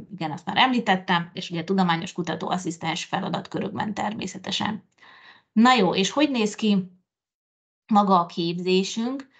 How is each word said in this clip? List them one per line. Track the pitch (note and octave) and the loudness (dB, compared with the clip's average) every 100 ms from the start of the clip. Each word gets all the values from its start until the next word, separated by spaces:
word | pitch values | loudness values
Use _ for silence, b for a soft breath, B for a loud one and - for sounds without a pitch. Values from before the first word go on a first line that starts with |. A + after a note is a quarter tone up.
| - | -10
igen, | - D#3+ | -8 -8
azt | D3+ | -6
már | - - | -2 2
említettem, | C4 B3 - F#3 F#3+ F3 E3+ | 2 2 2 0 2 -2 -2
és | F#3 - | -10 -8
ugye | E3 | -6
tudományos | E3 G3 F3 E3 - | -2 2 2 0 -4
kutatóasszisztens | - E3 E3 - F#3 D#3+ E3 D#3+ E3 | -6 -6 -6 -4 -4 -4 -6 -6 -6
feladatkörökben | - F3+ E3+ E3 - - - - G#3+ | -6 -6 -4 -6 -6 -6 -6 -6 -6
természetesen. | G3+ G#3 A3 F#3 - - - - G#3+ - B B B B B B | -4 -6 -6 -10 -10 -8 -4 -4 -6 -12 B B B B B B
Na | G#3+ B3 | 4 6
jó, | B3 F#3 | 6 4
és | F#3 F#3 | 2 0
hogy | C#4+ D4 | 2 2
néz | B3 G#3+ | 2 -2
ki | - A3 G3 - _ _ _ _ _ _ _ _ _ - | 0 0 2 -2 _ _ _ _ _ _ _ _ _ 2
maga | G#3 G3 F#3 | 4 6 4
a | |
képzésünk? | F3 - E3+ F3 F3+ F#3 F#3+ A3+ A#3+ C#4 - | 2 -4 -4 -2 2 2 2 -4 -6 -6 -12